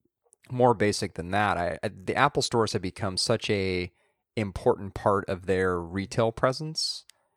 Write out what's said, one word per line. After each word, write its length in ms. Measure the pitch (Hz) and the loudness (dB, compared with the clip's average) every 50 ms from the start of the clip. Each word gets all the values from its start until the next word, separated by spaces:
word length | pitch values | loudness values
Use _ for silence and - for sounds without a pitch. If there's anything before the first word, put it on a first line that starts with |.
| _ _ _ _ _ _ _ _ _ - | _ _ _ _ _ _ _ _ _ -6
more 240 | 127 123 123 123 117 | 0 4 6 6 6
basic 400 | 90 104 104 98 - 107 92 - | 6 4 2 2 0 -2 -6 -6
than 160 | - 82 87 | -8 -6 -2
that, 260 | 95 104 104 101 87 87 | 0 2 2 2 2 0
I, 220 | 87 85 82 - | 0 -2 -4 -4
I, 80 | - 107 | -6 -8
the 260 | 98 98 92 - 95 | -8 -8 -6 -2 0
Apple 280 | 95 131 147 - 147 120 | 2 2 2 2 0 -2
stores 300 | - - 117 110 101 - | 0 0 0 0 0 0
have 80 | 104 87 | -4 -4
become 340 | 90 - - 110 95 92 90 | -6 -6 -6 -6 -4 -4 -2
such 320 | - - 117 110 - - | -2 0 0 0 0 0
a 420 | 107 98 95 95 90 90 90 98 _ _ _ _ _ _ _ _ - | 0 0 0 0 0 -2 -2 -4 _ _ _ _ _ _ _ _ -6
important 580 | 117 107 98 90 - - 127 113 - 104 95 - | -4 -4 -4 -4 -2 2 2 2 2 -2 -10 -6
part 340 | - - 107 101 101 - - | 0 2 4 4 4 2 -2
of 200 | 95 90 92 92 | -6 -4 -2 0
their 320 | 95 92 92 92 90 87 | 2 2 2 2 0 -2
retail 520 | 85 82 87 98 98 - - - 117 113 | -4 -4 -4 -4 -4 -4 0 0 0 0
presence. 720 | - - - 131 131 - 156 156 160 - - - - - - - - _ _ _ _ | 0 0 0 0 0 -2 -6 -8 -6 -4 -4 -4 -4 -8 -12 -20 -20 _ _ _ _